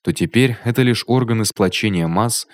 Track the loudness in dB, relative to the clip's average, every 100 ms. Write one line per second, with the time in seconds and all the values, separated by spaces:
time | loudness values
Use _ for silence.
0 | -6 -2 0 2 2 0 -2 0 2 0
1 | 0 0 2 0 -2 0 -2 0 -2 0
2 | 0 0 0 -2 -8